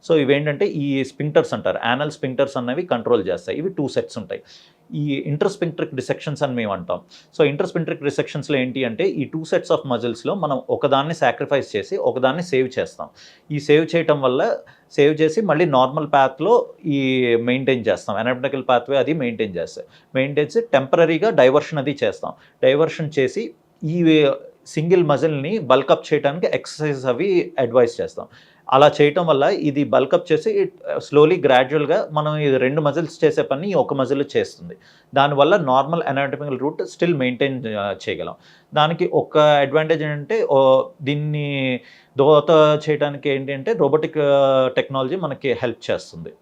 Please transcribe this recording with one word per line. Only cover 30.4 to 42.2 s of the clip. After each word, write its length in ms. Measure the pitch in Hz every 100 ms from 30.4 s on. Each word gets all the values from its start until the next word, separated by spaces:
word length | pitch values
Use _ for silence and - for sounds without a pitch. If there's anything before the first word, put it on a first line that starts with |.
| 220 202
it, 40 | 185
uh, 300 | - - 143
slowly, 460 | - 139 156 175
గ్రాడ్యువల్‌గా 640 | 135 127 135 151 143 185 -
మనం 260 | 151 151 151
ఈ 100 | 147
రెండు 320 | 131 127 147
మజిల్స్ 440 | 147 147 160 -
చేసే 180 | 156 151
పని 280 | 135 139 196
ఈ 40 |
ఒక 200 | 175 123
మజిల్ 300 | 143 127 139 143 120
చేస్తుంది. 400 | 101 - 85 - _ _ _
దానివల్ల 420 | 135 143 143 143 202
నార్మల్ 460 | 143 127 139 170
anatomical 560 | 147 135 139 127 147 127
route 240 | 139 160
still 360 | 185 - 175 156
maintain, 540 | 127 123 139 131 113 104
ఆ, 180 | 101 95 -
చేయగలం. 260 | 92 85 - _ _ _
దానికి 360 | 147 151 165 180
ఒక 260 | 156 - 156
అడ్వాంటేజ్ 640 | 151 147 135 147 156 160
ఏంటంటే, 420 | 151 147 143 226
ఓ, 440 | 208 139 135 131 - -
దీన్ని 760 | 135 147 151 151 147 139 131 127 - - _
దోత 600 | -